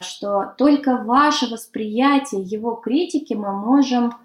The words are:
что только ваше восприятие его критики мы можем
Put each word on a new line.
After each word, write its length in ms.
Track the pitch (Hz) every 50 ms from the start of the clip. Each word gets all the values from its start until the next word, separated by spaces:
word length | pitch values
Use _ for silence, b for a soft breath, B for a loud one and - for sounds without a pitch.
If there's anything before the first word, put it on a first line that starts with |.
что 520 | - - - - - - - 196 - - - -
только 400 | 254 294 294 285 - 262 254 233
ваше 480 | 214 220 240 277 294 302 294 - 262 220
восприятие 920 | 226 226 - - - 214 220 214 208 233 262 277 285 269 269 - - 190
его 300 | 190 180 214 214 226 233 226
критики 600 | - - - 247 311 359 349 - 285 - - 226
мы 160 | 208 208 196
можем 600 | 196 202 208 233 262 285 269 247 247 240 240 240 - b b